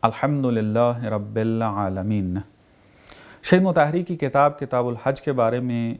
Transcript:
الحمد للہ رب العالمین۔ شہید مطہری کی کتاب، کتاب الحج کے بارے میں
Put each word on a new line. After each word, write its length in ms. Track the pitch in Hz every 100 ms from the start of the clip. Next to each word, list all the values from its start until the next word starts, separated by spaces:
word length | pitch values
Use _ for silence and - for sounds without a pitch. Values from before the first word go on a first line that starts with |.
الحمد 440 | 113 107 143 147 131
للہ 580 | 117 107 110 120 120
رب 320 | 120 107 104 110
العالمین۔ 1000 | 113 113 113 101 98 95 95 107 92 92 101 _ _ _ _ _ - - - -
شہید 180 | - 180
مطہری 420 | 190 170 147 170
کی 140 | 175 165
کتاب، 420 | 135 139 143 143
کتاب 280 | 135 127 123
الحج 340 | 117 - 139
کے 100 | -
بارے 280 | 131 113 123
میں 360 | 127 120 117 -